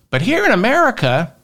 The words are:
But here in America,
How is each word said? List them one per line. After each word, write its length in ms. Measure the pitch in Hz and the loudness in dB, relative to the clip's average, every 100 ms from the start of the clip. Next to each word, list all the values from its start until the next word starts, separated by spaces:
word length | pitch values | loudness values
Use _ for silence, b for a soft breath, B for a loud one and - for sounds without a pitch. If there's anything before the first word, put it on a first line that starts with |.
| b | b
But 120 | 131 | -4
here 220 | 175 330 | -2 0
in 60 | 403 | 0
America, 840 | 202 202 302 320 - 135 131 165 - | 0 2 2 0 0 -2 0 -4 -10